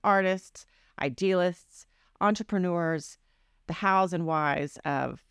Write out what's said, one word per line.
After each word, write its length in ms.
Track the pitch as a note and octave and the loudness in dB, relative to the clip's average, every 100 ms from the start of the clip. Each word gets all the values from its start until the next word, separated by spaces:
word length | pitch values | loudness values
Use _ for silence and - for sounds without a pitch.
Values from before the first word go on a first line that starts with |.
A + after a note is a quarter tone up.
artists, 640 | G3+ G3 F#3+ F#3+ - - - _ _ - | 2 2 2 0 -6 -20 -20 _ _ -6
idealists, 840 | C#3+ B2 F#3+ F#3 F3+ E3+ _ - - _ _ - | -6 -2 0 2 2 -2 _ -20 -20 _ _ -2
entrepreneurs, 960 | G3+ G#3+ A3 G3+ F3+ E3+ E3 D#3+ - - _ _ _ _ - | 0 0 -2 -2 0 0 0 -2 -6 -18 _ _ _ _ -12
the 80 | |
hows 400 | E3 G3+ F#3+ F#3+ | -2 2 4 4
and 140 | E3+ E3 | 0 0
whys 500 | D#3 D3+ C#3+ C#3+ - - | 0 2 0 -2 -6 -4
of 400 | C#3 C3 B2+ _ | -2 -2 -6 _